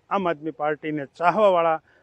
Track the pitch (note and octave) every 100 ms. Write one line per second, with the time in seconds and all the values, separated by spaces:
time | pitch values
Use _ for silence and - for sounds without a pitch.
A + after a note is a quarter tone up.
0 | - G3+ F3+ D#3 D#3 D3 D3 D3+ D#3 D3+
1 | C3+ - E3+ F3+ G#3 F3 E3 D#3+ _ _